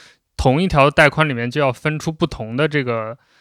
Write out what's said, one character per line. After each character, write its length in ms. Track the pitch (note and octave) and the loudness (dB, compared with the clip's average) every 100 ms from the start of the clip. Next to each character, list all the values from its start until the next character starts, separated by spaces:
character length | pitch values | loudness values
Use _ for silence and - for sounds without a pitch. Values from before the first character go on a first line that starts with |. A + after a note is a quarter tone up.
| - _ _ - | -20 _ _ -2
同 260 | C3+ C#3 | 0 2
一 60 | F#3 | 2
条 220 | D3+ C#3 | 4 4
带 180 | D#3 D3 | 4 2
宽 220 | D#3 D#3 | 4 -2
里 40 | |
面 160 | A#2+ A#2+ | -2 -4
就 120 | C#3+ | -2
要 100 | C#3 | -2
分 260 | A#2+ D#3 D#3 | -2 -4 -4
出 120 | - | -6
不 140 | D#3+ E3+ | -4 -4
同 320 | - A2 B2 | -4 -8 -2
的 100 | D3+ | -2
这 160 | D3 | -2
个 340 | B2 A#2 A2 A#2+ _ _ | -2 -4 -6 -12 _ _